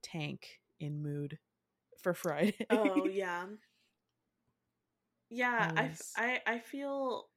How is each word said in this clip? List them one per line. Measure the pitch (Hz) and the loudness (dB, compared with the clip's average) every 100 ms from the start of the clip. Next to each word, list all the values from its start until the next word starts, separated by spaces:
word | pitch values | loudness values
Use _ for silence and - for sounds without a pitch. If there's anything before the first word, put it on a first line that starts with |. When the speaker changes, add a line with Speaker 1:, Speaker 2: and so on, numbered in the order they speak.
Speaker 1:
tank | - 170 147 139 - - _ _ | -10 -6 -4 -6 -14 -20 _ _
in | 147 147 | -6 -4
mood | 147 147 143 151 _ _ _ _ _ - | -4 -4 -6 -10 _ _ _ _ _ -4
for | 180 | -2
<laughs> | |
Friday. | 175 175 147 202 - 220 | 0 -2 2 2 2 2
Speaker 2:
Oh, | 220 214 285 190 | 4 4 2 2
yeah. | 196 185 175 185 214 _ _ _ _ _ _ _ _ _ _ _ _ _ _ _ _ _ | 0 -2 -4 -6 -12 _ _ _ _ _ _ _ _ _ _ _ _ _ _ _ _ _
Yeah, | 240 247 233 190 160 | 0 4 4 4 4
I | 220 | 2
f-, | 160 | -2
Speaker 1:
Always. | - - | -6 -2
Speaker 2:
I, | 233 254 - | 0 0 0
I | 233 | -2
feel, | - 277 277 277 262 - - | -4 -6 -4 -2 -2 -4 -8